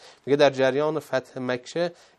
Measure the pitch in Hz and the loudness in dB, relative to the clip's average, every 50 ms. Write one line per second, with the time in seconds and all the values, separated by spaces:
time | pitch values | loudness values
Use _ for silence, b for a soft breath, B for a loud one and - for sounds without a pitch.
0 | b b b b _ 127 143 143 143 135 131 131 135 131 127 143 151 156 156 147 | b b b b _ 0 4 4 4 4 4 2 0 2 2 0 -2 -2 -4 -6
1 | - - 131 131 127 - - 135 127 123 127 123 - - - 165 175 170 b b | -6 -6 -6 -6 -6 -8 -12 -10 -6 -6 -6 -6 -8 -10 -8 -6 -6 -8 b b
2 | b b b | b b b